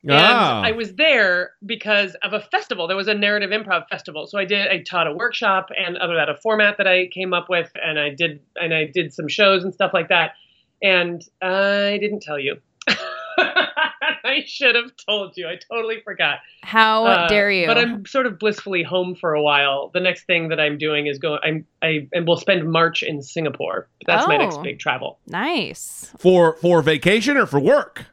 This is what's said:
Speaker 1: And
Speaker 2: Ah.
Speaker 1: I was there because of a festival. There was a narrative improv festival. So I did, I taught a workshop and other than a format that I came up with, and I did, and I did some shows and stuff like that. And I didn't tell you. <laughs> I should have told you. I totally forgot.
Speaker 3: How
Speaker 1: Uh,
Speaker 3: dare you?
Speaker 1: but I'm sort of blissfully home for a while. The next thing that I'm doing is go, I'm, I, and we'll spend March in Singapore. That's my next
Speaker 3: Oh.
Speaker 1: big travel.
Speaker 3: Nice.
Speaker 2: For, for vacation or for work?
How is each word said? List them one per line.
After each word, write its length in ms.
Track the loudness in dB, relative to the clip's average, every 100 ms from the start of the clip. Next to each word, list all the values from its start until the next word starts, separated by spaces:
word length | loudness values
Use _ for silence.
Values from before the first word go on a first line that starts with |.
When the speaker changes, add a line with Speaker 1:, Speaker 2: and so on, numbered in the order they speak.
Speaker 1:
And 80 | 4
Speaker 2:
Ah. 500 | 6 6 6 4 2
Speaker 1:
I 80 | 0
was 220 | -2 -6
there 580 | 2 4 4 4 2 -2 _ -8
because 480 | -8 0 0 0 -4
of 100 | -6
a 80 | -6
festival. 460 | -2 -4 -4 -6 -4
There 100 | -2
was 120 | -2
a 60 |
narrative 360 | 0 0 0 -2
improv 380 | -4 -2 -4 -4
festival. 380 | -12 -10 -12 -8
So 100 | -6
I 60 |
did, 240 | -2 -2 0
I 100 | -2
taught 260 | -2 -2 -2
a 40 |
workshop 580 | -2 -4 -2 0 0 -2 -6
and 200 | -6 -4
other 160 | -2
than 140 | 0 0
a 80 | -2
format 400 | -2 2 2 2
that 80 | 2
I 220 | 2 2
came 260 | -4 -2
up 140 | -2 0
with, 220 | -4 -4 -8
and 160 | -4 -2
I 120 | -4
did, 300 | -2 -4 -4 _ -8
and 160 | -4
I 120 | -2
did 280 | -2 -4 -6
some 140 | -6 -8
shows 380 | 2 4 4
and 100 | 0
stuff 160 | -2 0
like 160 | 0 2
that. 260 | 2 0 -4 _ _ _ _
And 400 | 2 2 0 -6 -14 _
I 560 | -2 0 2 2 0 -2
didn't 200 | -4 -6
tell 180 | -8 -6
you. 200 | -6 -6 _ _ -4
<laughs> 100 | -4 -6 -12 -8 -2 -2 -2 -2 -4 -4 -4 -6 -4
I 180 | -4 -4 -6
should 280 | -2 0
have 160 | 0 -2 -14 -6
told 280 | -6 -6 -10
you. 100 | -12
I 80 | -12 -8
totally 300 | -8 -6 -8
forgot. 340 | -10 -2 -2 -2 -10 _
Speaker 3:
How 440 | -4 2 4 4 4
Speaker 1:
Uh, 220 | 4 4
Speaker 3:
dare 220 | 4 4
you? 160 | 2 2
Speaker 1:
but 120 | 2
I'm 260 | 2 -4 -4
sort 200 | -2 -2
of 120 | 0
blissfully 440 | -2 -2 -4 -4
home 320 | -2 -2 -2
for 200 | -4 -2
a 80 | 0
while. 480 | 4 4 2 0 -2
The 60 | -2
next 240 | -2 -4
thing 240 | -2 -2 0
that 120 | 0
I'm 160 | -2 0
doing 280 | -2 -2 -2
is 120 | -4
go, 200 | -4 -2
I'm, 240 | -2 -4 -8 _
I, 260 | -2 -2 -2
and 140 | -4 0
we'll 100 | 0
spend 340 | 2 0 2
March 320 | 2 2 0
in 200 | -4 -6
Singapore. 680 | -8 -6 -4 -4 -6 -6 -10 _ 0
That's 200 | 0 2
my 100 | 2
next 200 | 0 -4
Speaker 3:
Oh. 60 |
Speaker 1:
big 160 | -10 -8
travel. 400 | -6 -4 -6 -12 -10
Speaker 3:
Nice. 840 | -6 -4 -4 -6 -10 -16 -16 -20 2
Speaker 2:
For, 380 | 4 6 6 4
for 260 | 4 4
vacation 540 | 4 2 4 2 2 2
or 100 | 2
for 140 | 2
work? 460 | 4 2 2 -14 -20